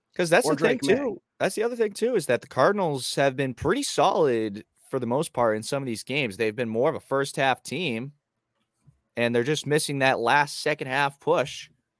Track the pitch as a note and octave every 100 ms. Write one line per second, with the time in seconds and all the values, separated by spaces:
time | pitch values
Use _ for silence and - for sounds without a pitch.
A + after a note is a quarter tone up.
0 | _ - F3 F3 - D3+ - B3+ - A#3+
1 | C#4 F#3 _ _ D3 - A3+ A#3+ G#3+ G3
2 | A#3 A#3 D3 A#2 - - D3+ G#3 F3 C#3
3 | - - C#3 C3 C3+ A#2+ D3+ A#3+ C#4 -
4 | D#3+ G#3+ D3+ A#2 A2 G#2 - _ - C3+
5 | A#2+ C3 D#3+ - A#2 G#2+ G#2+ C#3 C3+ A2
6 | - C#3 B2+ F#2+ A2 G#2+ A#2 A2+ C#3+ A#2+
7 | - C3+ C#3 - C3+ B2 - C3+ F3+ A2+
8 | C3+ _ _ _ _ _ _ _ _ _
9 | _ - A#2 A#2+ A#2+ D3+ C#3 D3 - C#3
10 | C3 A2+ A#2 C#3+ C#3+ - D3+ D3 C3+ C3
11 | C#3+ C#3+ - E3+ - - - _ _